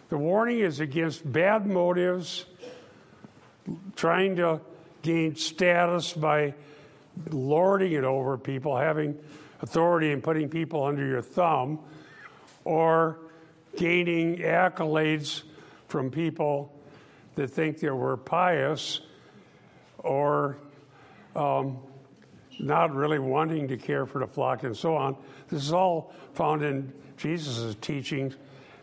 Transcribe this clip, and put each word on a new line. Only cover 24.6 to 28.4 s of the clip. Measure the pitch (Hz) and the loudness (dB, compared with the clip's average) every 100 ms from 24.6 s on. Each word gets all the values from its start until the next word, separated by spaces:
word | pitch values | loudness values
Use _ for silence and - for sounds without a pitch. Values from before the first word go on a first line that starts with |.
and | 127 104 | -4 -4
so | 165 156 | 0 0
on. | 139 135 - - - | -2 -6 -12 -18 -8
This | 151 | -6
is | 143 | 0
all | 175 185 165 147 - - | 2 2 0 -6 -16 -12
found | - 151 151 | -2 0 2
in | 147 135 135 - - - | 0 -2 -6 -12 -20 -8
Jesus' | 151 170 147 117 113 107 | -4 -4 -4 -4 -4 -6
teachings | - 143 131 139 135 135 | -6 -6 -4 -4 -4 -8